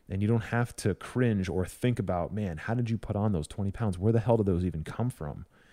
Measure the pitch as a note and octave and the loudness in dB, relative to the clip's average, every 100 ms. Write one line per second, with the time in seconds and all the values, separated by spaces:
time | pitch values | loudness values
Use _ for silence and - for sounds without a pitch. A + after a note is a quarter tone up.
0 | - F#2+ G#2 A#2 - A#2 A#2+ - G#2+ F2+ | -8 -2 2 2 0 -2 -2 -2 -2 -2
1 | - B2 B2 G#2 F2+ E2+ F2+ - B2+ A#2+ | -4 0 2 2 0 -2 -2 0 0 0
2 | F#2+ F2+ E2 G2+ G#2 D#2 - A#2+ A#2 A2+ | 0 0 -2 -2 -4 -4 -2 -2 0 -2
3 | - G#2+ G#2+ F2+ D#2+ - G2 - A2 F2 | -2 0 2 0 -2 -4 -4 -2 -2 0
4 | G#2 A2+ A2+ A#2 G2 F2 F2+ D#2+ D#2 - | 2 4 4 4 4 2 0 -2 -6 -4
5 | A#2+ - D2+ - - _ - | -4 -4 -8 -10 -14 _ -20